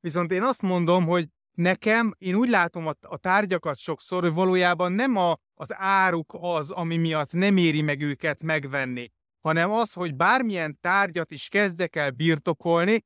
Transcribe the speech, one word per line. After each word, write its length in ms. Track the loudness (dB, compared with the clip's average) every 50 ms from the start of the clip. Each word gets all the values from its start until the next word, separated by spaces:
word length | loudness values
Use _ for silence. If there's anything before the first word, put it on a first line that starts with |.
Viszont 320 | _ -4 -2 -2 -2 0 0
én 100 | 0 0
azt 200 | 0 -2 0 -2
mondom, 440 | 0 0 2 4 4 4 4 4
hogy 200 | 4 2 0 0 -2 _ _ _ _ _
nekem, 580 | 0 2 2 2 0 2 2 2 2 2 0 -2 _
én 160 | -4 -2 0
úgy 140 | 2 2 4
látom 380 | 4 2 2 0 _ -6 -6
a, 80 | -6 -8 _
a 160 | _ -14 -14
tárgyakat 640 | -8 _ 0 2 2 2 0 -2 -2 -2 -4 -6 -6
sokszor, 440 | -6 -10 -10 -10 -8 -6 -4 0 0
hogy 100 | 0 2
valójában 600 | 2 2 2 4 4 4 2 2 2 0 -2 0
nem 240 | 0 0 0 0
a, 200 | 0 2 0 0 -2 _ _ _
az 200 | _ -14 -12 -10
áruk 640 | -6 -2 0 2 2 2 2 0 -2 -4 _ -14 -10
az, 300 | -6 -4 -2 -2 -4 -4
ami 260 | -6 -6 -4 -2 0
miatt 360 | 0 0 0 0 -2 -4 -4 -2
nem 240 | 0 2 4 4
éri 260 | 4 4 4 2 2 0
meg 180 | -2 -2 -2
őket 420 | -4 -6 -6 -4 -4 -6 -6 -4 -4
megvenni, 680 | -4 -4 -4 -4 -4 -6 -4 -4 -4 -6 -8 -10 -14 _ _ _ _ _ _
hanem 300 | _ -2 0 0 0 0
az, 220 | 0 0 -2 -2 -4
hogy 220 | -8 -8 -6 -2
bármilyen 640 | 0 2 2 4 2 2 -2 -2 -4 -4 -6 -8 _
tárgyat 500 | _ -2 0 0 0 0 -2 -6 -8 -8
is 180 | -10 -16 -16 -4
kezdek 480 | 0 0 0 0 0 -2 -4 -4 -2
el 140 | -2 -2 -2
birtokolni 920 | -2 0 2 2 2 2 0 -2 -4 -2 0 0 2 2 4 2 2 0 0